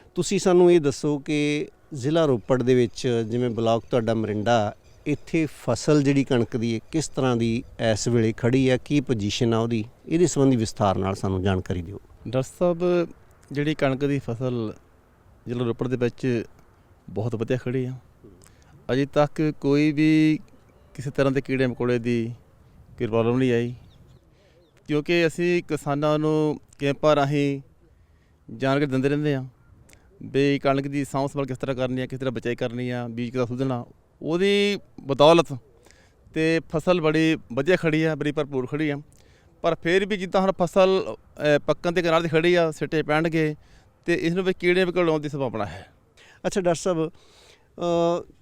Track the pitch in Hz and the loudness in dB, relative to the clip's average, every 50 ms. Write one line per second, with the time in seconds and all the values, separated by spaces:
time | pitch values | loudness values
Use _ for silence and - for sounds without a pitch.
0 | - - _ - 170 - 208 185 - 196 180 180 180 175 175 175 143 143 131 - | -20 -10 _ -6 -4 -2 -2 0 2 4 6 6 6 6 6 6 4 2 -2 -2
1 | - 151 147 143 135 - 151 147 147 147 147 147 151 - - _ _ _ 160 139 | -4 -4 -4 -4 -4 -4 -2 -2 0 -2 -2 -4 -6 -8 -12 _ _ _ -12 -6
2 | 113 147 151 170 160 147 131 113 - - 135 127 123 123 131 127 120 110 - - | -4 0 2 2 2 2 2 0 0 0 0 0 2 4 4 4 2 0 -2 -4
3 | - 131 120 117 117 107 113 120 123 123 113 110 113 113 117 117 - - - 127 | -4 -2 -2 -2 -2 -2 -2 -2 -2 -2 -2 0 0 2 2 0 0 -2 -2 0
4 | 113 117 113 110 110 104 104 107 104 117 120 117 104 104 - - _ - - - | 0 0 0 -2 -2 -2 -4 -2 0 2 2 2 2 -2 -6 -10 _ -20 -20 -10
5 | - 151 147 - - - - 165 160 139 - - - - 120 - - - 151 147 | -6 -6 -6 -6 -4 -4 -2 -2 -2 -2 -6 -8 -4 -4 -4 -2 2 2 2 4
6 | 139 135 143 139 131 - 139 120 117 - - 117 110 117 113 110 - - - 160 | 2 2 2 2 2 2 2 0 0 0 -2 -4 -4 -4 -4 -6 -8 -6 -4 -4
7 | 147 - - - 135 127 123 117 117 117 113 120 - - - - 123 113 110 104 | -4 -4 -4 -2 0 0 0 0 0 0 -2 -4 -6 -10 -8 -2 0 0 0 0
8 | - 123 117 120 110 113 110 - - 117 123 135 131 127 127 127 - - 143 147 | 0 0 2 2 2 2 0 0 0 0 2 2 4 2 2 0 0 -2 -2 -2
9 | 135 - 131 110 101 104 - - 127 117 113 110 117 117 117 113 107 117 - _ | 0 0 -2 -2 -2 -4 -2 0 0 2 2 2 0 0 -2 -4 -4 -8 -14 _
10 | - - 160 165 180 160 - - 135 135 131 117 110 101 - - 107 98 92 98 | -8 -4 0 0 0 2 2 2 2 2 2 2 0 -4 -2 0 2 2 2 2
11 | 95 95 95 - - 101 95 92 90 101 95 92 92 - 95 90 87 85 98 - | -2 -2 -4 -2 -2 -2 -2 0 0 0 0 0 -2 -4 -6 -8 -8 -10 -14 -16
12 | - _ - - - 120 107 131 131 - - - 185 175 175 170 175 180 175 175 | -18 _ -20 -16 -10 -4 -4 -4 -4 -4 -4 -2 -2 -2 0 0 0 0 0 0
13 | 170 170 - - - - - _ - - 139 143 147 151 156 - 147 135 135 131 | -2 -4 -8 -16 -20 -20 -20 _ -18 -8 -6 -4 -2 -2 -2 0 0 0 0 0
14 | 143 139 143 139 - - 113 110 131 127 123 120 113 107 - - - _ _ _ | -2 -2 -2 -2 -4 -6 -6 -4 -4 -4 -4 -4 -6 -6 -8 -12 -20 _ _ _
15 | _ _ _ _ _ - - - _ 113 120 120 127 117 113 - - 127 127 117 | _ _ _ _ _ -20 -20 -18 _ -8 -4 -2 -2 -2 -2 -2 -2 -4 -2 0
16 | 123 120 - - - 131 120 113 - - - - - _ _ _ _ _ _ _ | 0 -2 -2 -2 -2 -2 0 -2 -4 -6 -12 -20 -20 _ _ _ _ _ _ _
17 | _ - - 101 107 120 113 107 113 - 131 123 - 127 123 131 127 123 131 127 | _ -10 -8 -6 -4 -4 -4 -4 -2 -2 -2 -2 -2 -4 -4 -4 -4 -6 -8 -12
18 | - _ _ _ - 107 92 - - - - _ - - - - - - 123 135 | -16 _ _ _ -20 -20 -20 -20 -20 -20 -20 _ -20 -20 -20 -14 -6 -2 0 0
19 | 143 139 - 147 147 143 - - 156 151 147 - - 139 139 147 151 156 147 143 | 0 2 2 2 2 2 2 0 -2 -2 -2 -2 0 2 2 4 2 2 2 2
20 | 156 156 156 156 156 156 156 - - - - - _ - _ _ _ _ - - | 4 4 4 4 4 4 2 0 -4 -10 -20 -20 _ -20 _ _ _ _ -16 -10
21 | 120 143 - - 139 139 131 139 - - 135 131 131 123 117 - 123 123 123 120 | -10 -6 -2 0 0 2 2 0 -2 -2 0 0 0 0 0 -2 0 0 0 0
22 | 113 123 120 117 113 113 120 - - _ _ _ - _ - - - - - - | 0 0 0 0 -2 -4 -8 -12 -18 _ _ _ -20 _ -20 -20 -20 -20 -8 -6
23 | 123 110 110 113 113 117 120 127 131 127 120 117 120 120 123 - - - - - | -4 0 0 2 2 2 2 2 2 2 2 0 0 -4 -6 -12 -18 -20 -20 -20
24 | - - - - _ _ _ _ _ _ _ _ _ _ _ _ _ - 147 147 | -20 -20 -20 -20 _ _ _ _ _ _ _ _ _ _ _ _ _ -4 -2 -2
25 | 151 - 170 170 170 160 - - 175 175 175 175 - - 156 143 - 151 143 143 | 0 0 2 2 2 2 0 0 0 0 0 0 0 -2 -6 -4 -2 -2 -2 0
26 | 151 151 151 151 151 156 156 156 156 151 143 - - _ - - 143 139 139 - | 2 2 2 2 2 2 2 2 0 0 -2 -4 -10 _ -10 -4 -2 -2 -2 2
27 | - 151 151 147 139 135 151 147 143 143 139 139 139 - _ _ _ _ _ _ | 2 4 4 4 2 2 2 0 0 0 -2 -4 -8 -14 _ _ _ _ _ _
28 | _ _ _ _ _ _ _ _ _ - 113 110 131 135 135 143 151 143 127 131 | _ _ _ _ _ _ _ _ _ -20 -8 -4 0 0 2 0 0 0 0 0
29 | 131 139 147 147 151 151 143 131 131 131 - _ _ - - - _ _ - - | 0 0 0 0 0 0 -2 -2 -4 -8 -14 _ _ -20 -20 -20 _ _ -20 -20
30 | _ _ _ - - - - 135 139 143 143 135 - 139 135 139 139 139 139 143 | _ _ _ -18 -14 -4 0 2 2 2 2 2 2 0 0 0 -2 -4 -4 -6
31 | 139 - - 139 135 143 - 143 139 131 131 - - 135 135 120 131 123 127 127 | -6 -4 -4 -4 -4 -4 -4 -6 -6 -6 -6 -6 -6 -6 -4 -4 -4 -4 -4 -4
32 | 127 123 131 120 131 131 117 110 - 120 120 - 131 123 117 123 123 123 123 123 | -6 -6 -8 -6 -6 -6 -6 -4 -4 -4 -4 -4 -4 -6 -4 -6 -6 -6 -6 -6
33 | 120 120 113 117 123 117 117 127 127 113 123 123 135 135 127 120 123 - - _ | -8 -8 -8 -8 -8 -6 -4 -4 -4 -4 -4 -4 -2 -2 -4 -4 -6 -12 -18 _
34 | _ _ _ _ - 143 160 175 190 202 202 202 202 202 202 - - - _ - | _ _ _ _ -6 -4 0 0 2 2 2 2 2 0 -2 -4 -8 -14 _ -14
35 | - 131 139 135 143 156 165 - - - 139 117 - _ _ _ _ - _ _ | -6 -4 2 6 8 8 8 6 4 2 -6 -14 -14 _ _ _ _ -20 _ _
36 | _ _ _ _ _ - - 160 160 160 165 165 165 - - 156 - 185 180 180 | _ _ _ _ _ -10 -4 -2 0 2 0 0 -2 -4 -6 -2 0 2 2 2
37 | 156 156 151 160 160 160 160 - - - 113 131 139 160 185 175 - 165 151 156 | 2 2 2 4 2 2 2 0 -4 -6 -4 -2 2 2 2 2 2 0 0 2
38 | 160 160 156 139 147 147 147 156 147 147 143 131 123 123 147 147 156 151 143 143 | 2 0 0 -2 -4 -4 -2 -2 -4 -2 -4 -4 -4 -4 -4 -4 -2 -2 -4 -4
39 | 147 - - - - - _ _ _ _ _ _ - 165 160 - - 165 175 196 | -8 -14 -20 -20 -20 -20 _ _ _ _ _ _ -2 -2 -2 0 0 0 2 2
40 | 202 185 214 190 185 185 - 196 190 190 185 - 180 165 - 196 185 190 190 190 | 2 0 -2 -4 -4 -2 0 2 2 2 2 0 -2 0 4 4 4 4 4 0
41 | - - 110 - - - - - - 151 147 143 - - 151 - - 175 170 175 | -2 -4 -8 -12 -16 -20 -10 -2 2 2 2 2 2 0 -2 -2 -2 -2 -2 0
42 | 165 170 160 170 170 165 160 160 160 175 175 175 165 160 156 - 156 131 - 156 | 0 2 2 2 2 2 0 2 4 4 4 4 2 2 0 -4 -6 -2 -2 -2
43 | 147 - 151 156 160 175 156 165 156 151 151 - - - - - _ _ _ _ | 0 0 0 0 0 0 0 0 0 0 -2 -6 -12 -20 -20 -20 _ _ _ _
44 | _ - 170 - - 165 170 185 185 185 185 - - 175 180 190 190 175 165 180 | _ -2 -2 0 0 0 -2 0 0 -2 -2 0 0 2 2 2 2 2 0 0
45 | 175 165 156 156 147 147 147 143 135 123 104 110 101 85 80 90 - - _ _ | 2 2 0 0 -2 -4 -4 -4 -4 -4 -4 -4 -6 -6 -8 -14 -18 -20 _ _
46 | _ _ _ _ - - - _ - 190 - 202 180 175 170 156 - 190 180 160 | _ _ _ _ -20 -20 -18 _ -6 -4 -2 0 2 2 0 0 0 -2 0 0
47 | 160 165 - - - _ _ - - - - _ _ _ _ - 175 175 170 170 | -2 -4 -6 -12 -20 _ _ -20 -20 -20 -20 _ _ _ _ -6 -2 0 2 2
48 | 170 170 170 175 - - - _ | 2 2 2 0 -4 -10 -18 _